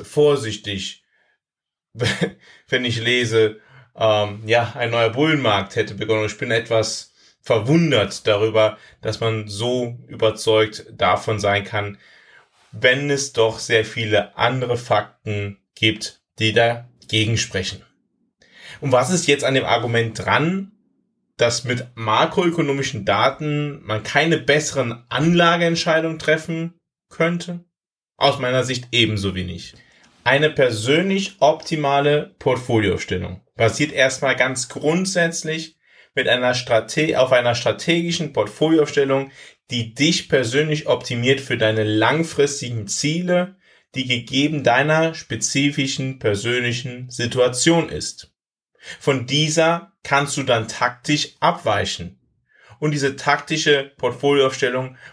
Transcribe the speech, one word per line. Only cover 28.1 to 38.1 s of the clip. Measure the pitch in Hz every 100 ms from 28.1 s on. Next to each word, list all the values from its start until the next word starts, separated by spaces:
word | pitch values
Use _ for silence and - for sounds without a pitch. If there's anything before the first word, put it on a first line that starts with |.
| _
Aus | 139 135
meiner | 127 127
Sicht | 123 127 -
ebenso | 120 110 104 98 92
wenig. | 90 87 - - _ _ _ _ -
Eine | 135 151
persönlich | - 127 110 110 156 190 196 196 -
optimale | 143 156 - 156 143 143 147 147 147 _
Portfolioaufstellung | - 123 - 113 101 87 - 92 90 90 _ -
basiert | 113 - 147
erstmal | 135 131 - 135 131
ganz | 131 131 -
grundsätzlich | - 143 175 190 175 170 165 160 160 160 _ _ _ _ -
mit | 123
einer | 123 123
Strate-, | 123 - 113 110 - 156 -
auf | 127
einer | 127 120 117
strategischen | 120 107 - 170 170